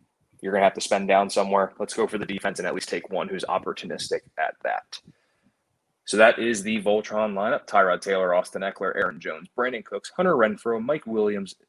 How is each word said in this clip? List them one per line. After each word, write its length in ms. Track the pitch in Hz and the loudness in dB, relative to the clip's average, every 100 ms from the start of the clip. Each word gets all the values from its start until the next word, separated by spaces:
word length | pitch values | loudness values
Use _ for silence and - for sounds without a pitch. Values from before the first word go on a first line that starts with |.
| _ _ _ _ | _ _ _ _
you're 140 | 196 | -2
gonna 100 | 98 | 4
have 120 | 98 104 | 4 2
to 60 | |
spend 260 | - 101 98 | 0 0 4
down 240 | 98 98 | 4 4
somewhere. 420 | 107 98 98 95 - | 0 2 2 0 -2
Let's 160 | 104 - | -6 -2
go 100 | 107 | -2
for 140 | 104 | -2
the 80 | 92 | -6
defense 320 | 98 98 90 | -4 -4 -4
and 80 | 90 | -4
at 80 | 90 | -4
least 140 | - | -4
take 200 | 87 - | -6 -4
one 180 | 90 95 | -4 -4
who's 160 | 92 - | -6 -2
opportunistic 760 | 90 90 80 87 76 - 82 - - | -4 -4 -8 -8 -10 -4 -6 -6 -4
at 180 | 76 - | -4 -4
that. 380 | 58 57 - - - _ _ _ _ _ _ _ _ _ - | -4 -4 -6 -16 -20 _ _ _ _ _ _ _ _ _ -4
So 120 | 101 | 6
that 200 | 113 - | 6 6
is 240 | 117 107 | 0 -2
the 200 | 101 110 | -2 0
Voltron 500 | 98 107 - 107 107 | 2 2 0 -2 -2
lineup. 320 | 98 107 143 - | -2 -2 -2 0
Tyrod 360 | 101 92 90 | 2 4 2
Taylor, 340 | 98 95 92 90 | 0 0 2 2
Austin 260 | - 92 | 0 -4
Eckler, 340 | 95 - 95 - | -6 -4 -4 -2
Aaron 240 | 92 82 | -2 -4
Jones, 280 | 85 78 90 - | -10 -10 -10 -4
Brandon 260 | 123 117 | -4 -4
Cooks, 300 | - 101 - - | -8 -10 -8 0
Hunter 200 | 185 143 | 2 4
Renfrow, 480 | 110 101 117 113 | 4 2 -2 -2
Mike 240 | 120 156 113 | -2 -4 -2
Williams, 480 | 110 104 101 98 - | 0 0 0 -6 -14